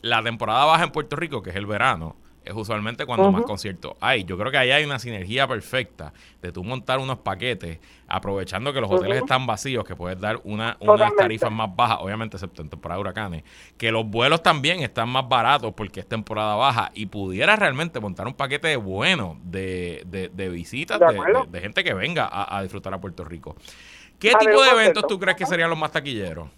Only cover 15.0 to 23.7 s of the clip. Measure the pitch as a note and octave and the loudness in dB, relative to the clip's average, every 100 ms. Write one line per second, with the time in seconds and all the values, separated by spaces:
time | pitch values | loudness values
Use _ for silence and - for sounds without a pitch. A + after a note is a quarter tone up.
15 | A#2 C3 B2 B2 A#2 C#3+ A2+ G2 G#2+ - | -2 -2 2 2 4 2 0 -6 -10 -10
16 | F2 A2+ G#2+ G#2+ G#2+ G#2 C3+ A#2 G2 - | -6 -6 -4 -2 0 2 2 2 -2 -6
17 | A2 G#2+ F#2+ F#2 D3+ G#3+ F#3 C3 E3 B2+ | -10 -6 -6 0 2 4 2 0 -4 -6
18 | D3 E3+ A#2 - C#3 C#3+ D#3+ C#3 G2 F#2+ | -8 -6 -8 -4 -4 -2 0 -2 -2 -2
19 | D3+ F3+ F#2+ D#2 F2+ F#2+ F#2+ F#2 F2 D#2 | 0 0 -2 -8 -10 -8 -6 -4 -6 -8
20 | F2+ F#2+ F#2 F#2 F#2+ F2 F2 B2 E3 G#3+ | -10 -8 -8 -6 -6 -6 -8 -8 -4 4
21 | E3+ F3 F3 A#3 - F3 G2+ - F3 G2+ | 6 6 2 2 0 -8 -4 -2 -2 -2
22 | A#2+ D#3+ A#2+ F#2+ G2+ G2 F#2+ G2+ F#2+ F#2+ | -2 -2 -2 -4 -4 -4 -6 -8 -8 -8
23 | F#2+ E2+ D#2 E2 D#2 - - | -10 -12 -12 -12 -14 -16 -20